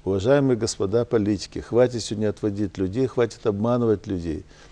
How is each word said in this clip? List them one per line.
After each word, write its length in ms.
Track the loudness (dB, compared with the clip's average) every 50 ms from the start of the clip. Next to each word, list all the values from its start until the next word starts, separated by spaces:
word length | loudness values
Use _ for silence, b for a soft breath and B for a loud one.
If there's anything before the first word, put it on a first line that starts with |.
| B
Уважаемые 520 | -2 -2 0 2 4 4 4 4 2 2
господа 480 | 2 0 -4 -2 -4 -4 0 0 0 0
политики, 540 | 2 2 2 2 2 0 -2 -4 -8 -10 -12
хватит 440 | -10 -2 2 4 4 4 2 -4 -6
сегодня 260 | -6 -6 -2 -2 -2
отводить 500 | -2 -2 -4 -4 -2 -2 -4 -4 -2 -4
людей, 300 | -4 -2 0 -2 -2 -2
хватит 360 | 2 0 0 0 -2 -4 -2
обманывать 640 | -2 -2 0 0 0 2 2 2 2 2 0 0
людей. 380 | -4 -6 -4 -4 -4 -6 -6 -8 b b b b b